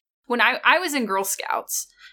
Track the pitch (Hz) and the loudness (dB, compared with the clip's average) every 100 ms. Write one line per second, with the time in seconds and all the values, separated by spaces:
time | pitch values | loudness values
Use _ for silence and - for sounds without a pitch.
0 | _ _ _ 240 220 254 - 311 359 285 | _ _ _ 2 2 2 2 2 2 -2
1 | 220 190 190 - - - - - - _ | 0 -2 -2 -4 -4 -4 -4 -8 -8 _
2 | - | -20